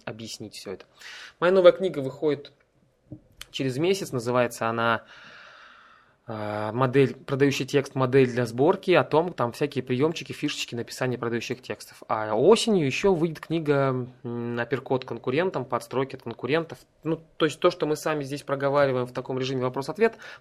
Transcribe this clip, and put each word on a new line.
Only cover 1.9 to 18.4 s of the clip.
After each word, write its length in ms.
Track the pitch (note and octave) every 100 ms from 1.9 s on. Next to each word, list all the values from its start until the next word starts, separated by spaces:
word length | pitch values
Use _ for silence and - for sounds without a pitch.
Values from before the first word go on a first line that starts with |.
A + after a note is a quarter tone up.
| D3
выходит 520 | C3 - D#3 C#3 - _ _ _ _ _ _ - _ - -
через 280 | - C3+ B2+
месяц, 340 | E3+ G3 D#3+
называется 580 | B2+ A#2 B2+ A#2+ - A2+
она, 360 | A#2 A#2 A2+ - - - - - - - - - - _ _ -
а, 400 | A2 G#2 G#2 G#2+
модель, 420 | A2+ C3 C3+ B2+ -
продающий 500 | - C3+ C#3+ C3 C3+
текст, 300 | C#3+ C3+ C3+
модель 340 | B2+ C3+ B2+
для 160 | A#2 A#2
сборки, 460 | A#2 D3 G3 -
о 120 | E3
том, 300 | B2+ D3 F#3
там 180 | - A#2+
всякие 320 | - D3 C3
приемчики, 480 | B2+ B2+ D#3 E3 -
фишечки 440 | - C#3+ - - A#2+
написания 420 | A2+ - B2+ A#2+
продающих 420 | A#2 A#2 - B2
текстов. 400 | - G#2+ - - -
А 280 | A2 G#2+ G#2+
осенью 500 | D3+ A3 A#3 G3 C#3
еще 300 | B2+ G3+ F3
выйдет 240 | E3+ D3+
книга, 640 | - E3 D3 C#3+ C3+ B2+ B2 -
м, 360 | B2 A#2+ A#2+ A#2+
«Апперкот 460 | A#2 A#2+ - B2+ -
конкурентам», 600 | A#2 - D3 F#3 E3 B2+
подстройки 520 | A#2+ - B2 C3+ -
от 40 |
конкурентов. 560 | A#2 A2+ A#2+ D#3+ D#3+ - _ _
Ну, 160 | D#3 D#3+ - -
то 80 | D#3+
есть 140 | -
то, 120 | F3+
что 160 | F3 D3+
мы 80 | D3+
сами 280 | E3 D3+
здесь 200 | C3+ C#3+